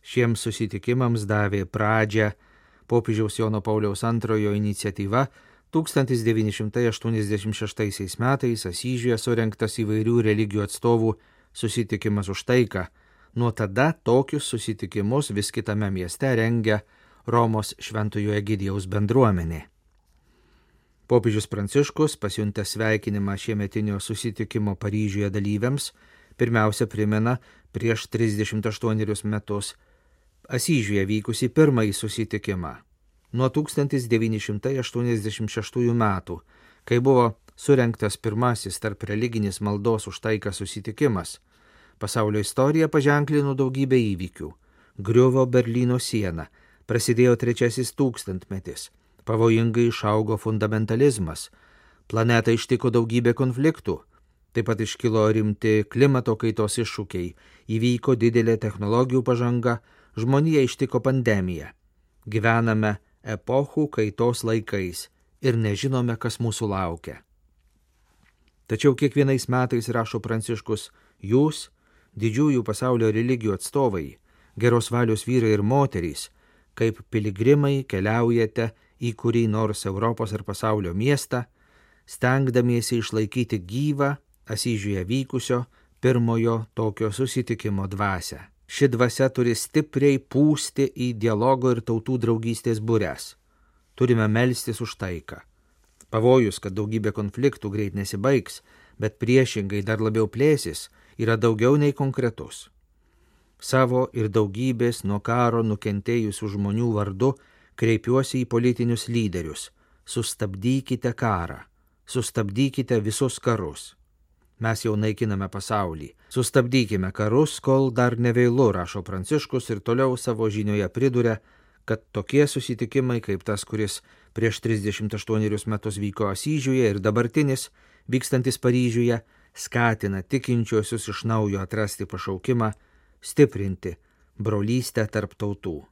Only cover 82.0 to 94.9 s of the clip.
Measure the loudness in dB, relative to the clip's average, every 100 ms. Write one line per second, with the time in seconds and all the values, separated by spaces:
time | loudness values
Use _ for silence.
82 | _ -2 0 2 2 2 2 0 0 -2
83 | 0 -2 -2 -2 -2 -4 -4 -4 -2 2
84 | 0 0 _ _ -10 -4 -2 -2 -2 -4
85 | -2 -2 -2 -6 0 -2 -2 _ _ _
86 | 2 4 2 2 2 0 -4 -4 -4 -2
87 | -4 -2 -2 -2 -4 -4 -2 -4 -4 -2
88 | -2 -2 -6 -14 -18 _ _ 2 2 4
89 | 2 4 0 2 0 0 0 0 0 2
90 | 4 4 0 2 4 4 -2 -2 -2 0
91 | -4 0 0 2 2 4 2 0 0 -4
92 | -2 0 2 0 0 -4 -2 -2 2 2
93 | 0 -6 -14 -18 _ _ _ _ _ -2
94 | 2 4 4 2 2 0 -6 -8 -8